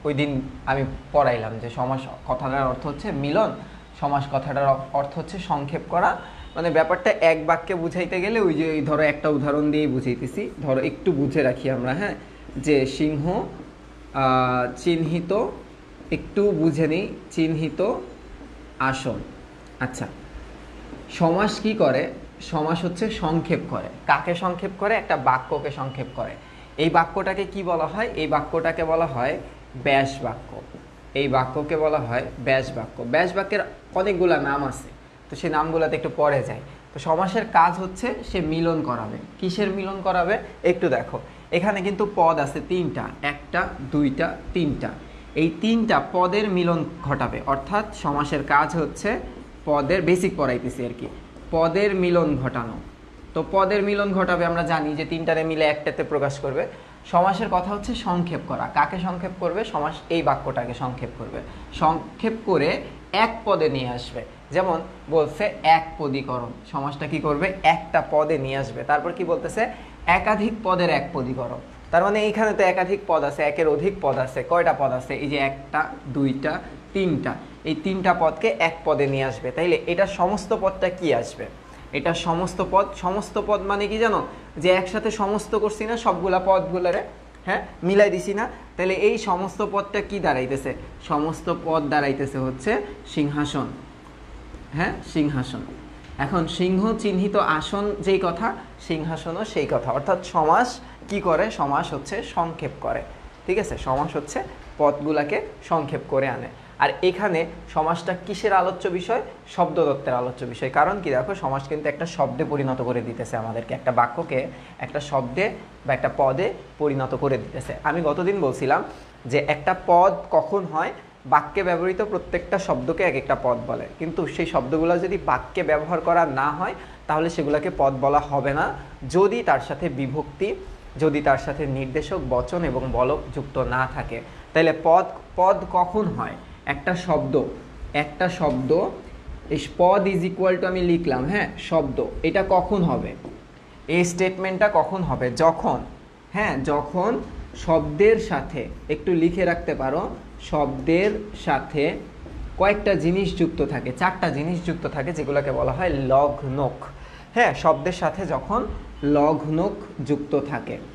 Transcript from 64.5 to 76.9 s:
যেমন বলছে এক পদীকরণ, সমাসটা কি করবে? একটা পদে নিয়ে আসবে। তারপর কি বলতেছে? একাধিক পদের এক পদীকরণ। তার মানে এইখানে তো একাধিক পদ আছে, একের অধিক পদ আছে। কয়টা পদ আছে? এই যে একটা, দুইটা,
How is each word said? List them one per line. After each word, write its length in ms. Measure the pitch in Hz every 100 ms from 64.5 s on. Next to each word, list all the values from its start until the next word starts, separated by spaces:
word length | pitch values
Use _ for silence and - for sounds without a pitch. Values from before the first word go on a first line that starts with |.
যেমন 300 | 160 185 165 - - -
বলছে 440 | 156 151 - 208 -
এক 320 | 160 160 - -
পদীকরণ, 540 | 147 135 135 127 117 117 -
সমাসটা 360 | 143 139 139 151
কি 120 | 160
করবে? 340 | 156 147 190 190
একটা 400 | 156 165 - - -
পদে 260 | 151 151 156
নিয়ে 200 | 135 135
আসবে। 260 | 127 127
তারপর 280 | 127 147 160
কি 120 | -
বলতেছে? 440 | 175 165 165 214 240 - - - -
একাধিক 480 | 185 196 208 220 226
পদের 260 | 185 180 170
এক 200 | 147 135
পদীকরণ। 460 | 147 127 131 127 123 - - -
তার 120 | 165
মানে 200 | 196 214
এইখানে 300 | 214 214 220
তো 100 | 208
একাধিক 360 | 190 180 185 196 -
পদ 160 | 160
আছে, 200 | 143 139
একের 240 | 151 147 160
অধিক 260 | 143 185 196
পদ 160 | 139 127
আছে। 260 | 127 139 120
কয়টা 240 | 170 170
পদ 180 | 156 135
আছে? 240 | 127 123 131
এই 140 | 143
যে 80 | 143
একটা, 520 | 135 - - 151 156 - 143
দুইটা, 520 | 131 135 127 151 175 - - -